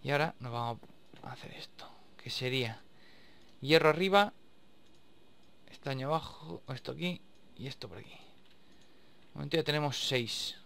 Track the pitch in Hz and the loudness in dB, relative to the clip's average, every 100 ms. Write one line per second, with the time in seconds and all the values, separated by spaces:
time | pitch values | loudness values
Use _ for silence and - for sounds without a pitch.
0 | 131 143 156 - 123 117 117 113 - - | 4 4 4 0 -4 -2 -2 -4 -8 -18
1 | - - - 123 - - - - - - | -18 -12 -10 -10 -10 -12 -12 -12 -16 -16
2 | - - - - 127 131 117 110 - - | -18 -12 -4 -2 2 2 0 -4 -14 -18
3 | - - - - - - 135 160 156 151 | -18 -16 -16 -18 -18 -10 8 10 10 8
4 | 190 196 208 - - - - - - - | 8 8 8 4 -16 -18 -18 -18 -18 -18
5 | - - - - - - - - - 135 | -18 -18 -18 -18 -18 -18 -16 -8 -4 -2
6 | 135 160 - - 156 170 - 131 - 131 | 2 2 0 -10 -10 -10 -6 -6 -4 -2
7 | 175 175 - - - - 131 - 110 87 | -2 -2 -8 -20 -18 -10 -10 -8 -10 -10
8 | - - - - - - - - - - | -14 -16 -18 -18 -18 -18 -18 -18 -18 -18
9 | - - - 143 143 165 156 151 147 123 | -18 -18 -14 -8 2 4 4 4 2 2
10 | - 131 117 - - - | 2 2 2 -2 -2 -6